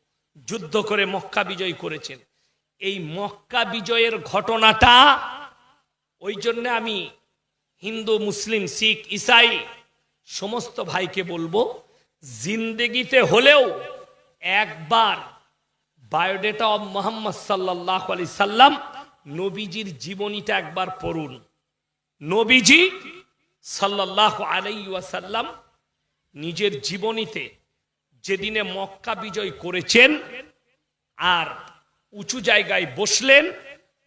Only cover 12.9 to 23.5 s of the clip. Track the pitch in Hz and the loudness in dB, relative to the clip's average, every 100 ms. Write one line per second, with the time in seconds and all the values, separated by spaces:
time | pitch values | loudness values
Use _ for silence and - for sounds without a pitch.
12.9 | 247 247 262 185 202 269 294 240 - - | -2 2 4 6 6 8 8 6 0 -10
13.9 | - - _ _ _ 175 196 208 160 156 | -16 -20 _ _ _ -2 0 0 -6 0
14.9 | 226 220 160 - - _ _ _ _ _ | 2 2 0 -8 -20 _ _ _ _ _
15.9 | _ 120 151 180 196 208 214 226 208 208 | _ _ -2 0 0 -2 0 0 0 -2
16.9 | 196 190 226 214 - - 196 185 180 175 | -4 -4 -4 -6 -8 -4 -2 -2 -4 -2
17.9 | 185 185 180 170 - 202 214 269 311 - | -2 -2 -6 -6 -2 0 6 6 6 -4
18.9 | - 294 _ 147 151 196 190 208 190 202 | -16 -20 _ -14 -6 -6 -6 -8 -8 -10
19.9 | 139 147 190 202 208 208 202 160 175 180 | -12 -12 -8 -6 -6 -4 -4 -4 -6 -6
20.9 | - 165 165 147 127 - _ _ _ _ | -6 -6 -6 -8 -12 -20 _ _ _ _
21.9 | _ _ _ 147 196 220 254 190 302 370 | _ _ _ -2 0 4 6 8 6 6
22.9 | - 285 349 - _ _ | 0 -14 -20 -20 _ _